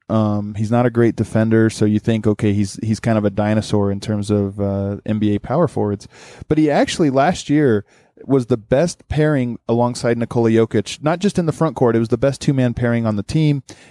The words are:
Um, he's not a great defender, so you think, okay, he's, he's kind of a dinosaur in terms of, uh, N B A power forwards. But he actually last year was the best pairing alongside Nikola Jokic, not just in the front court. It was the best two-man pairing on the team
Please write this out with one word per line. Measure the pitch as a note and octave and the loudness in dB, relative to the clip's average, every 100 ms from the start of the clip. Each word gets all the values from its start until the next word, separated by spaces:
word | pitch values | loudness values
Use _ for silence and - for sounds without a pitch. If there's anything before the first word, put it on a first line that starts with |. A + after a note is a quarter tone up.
| - | -2
Um, | A2 G#2+ G#2 G#2 G#2 | 0 0 -2 -6 -6
he's | G#2+ | -2
not | A#2+ B2 | 0 2
a | |
great | A#2 A#2 - | 2 2 0
defender, | G#2+ A2 A2+ A2+ A2 | -2 0 2 4 2
so | - G#2+ | 2 0
you | G#2+ | 0
think, | - A2 G#2+ | 0 -2 0
okay, | G2+ G#2+ | 0 0
he's, | G2+ G2 - | 0 -2 -4
he's | A2 G#2+ | -4 -2
kind | A#2+ A2 | 0 0
of | G#2 | 0
a | |
dinosaur | G2 G#2 G#2+ - G#2 G2+ | 0 0 0 0 0 0
in | G2 | -2
terms | - G#2 G2+ | -4 -4 -2
of, | G#2 G2 G#2 | -2 -2 -4
uh, | G2 G2 G2 G2+ - | -4 -4 -4 -6 -4
N | G#2+ | -2
B | G#2 G#2 | 0 -2
A | |
power | - C#3+ D3 | -2 -2 -2
forwards. | G#2 G#2 G2+ - - - - - | -2 -4 -4 -10 -20 -20 -10 -2
But | D#3 | 2
he | D3+ | 2
actually | D#3+ C4+ - D3+ | 2 0 0 0
last | C3 D#3 - - | 2 2 0 0
year | D3 C#3 G#2 - _ _ - | 2 4 2 -2 _ _ -12
was | - C3+ A#2 | -2 0 0
the | A#2 | -2
best | G#2 B2+ F3 - - | 0 0 0 -4 -6
pairing | D3+ D3+ C#3+ A#2+ A2+ - | 0 0 0 -2 -6 -2
alongside | A#2 A#2+ B2 A#2+ A#2 | 0 0 0 -2 0
Nikola | A2+ A#2+ A2+ | -2 0 2
Jokic, | A2+ A2+ A2 - - | 4 2 0 -4 -4
not | D3 E3+ | -2 0
just | G3+ - | -2 0
in | E3 | -2
the | |
front | - D#3+ A2 | 0 -2 0
court. | A#2+ A2+ | 2 2
It | |
was | A2+ | 0
the | A#2+ | 0
best | C#3 C3 | 0 -2
two-man | - C3+ B2 | -2 0 0
pairing | A#2+ B2 A#2 A2+ | 0 -2 0 -2
on | G#2 | -4
the | |
team | - D#3 D3+ C#3+ - - - | -2 0 2 0 -6 -20 -10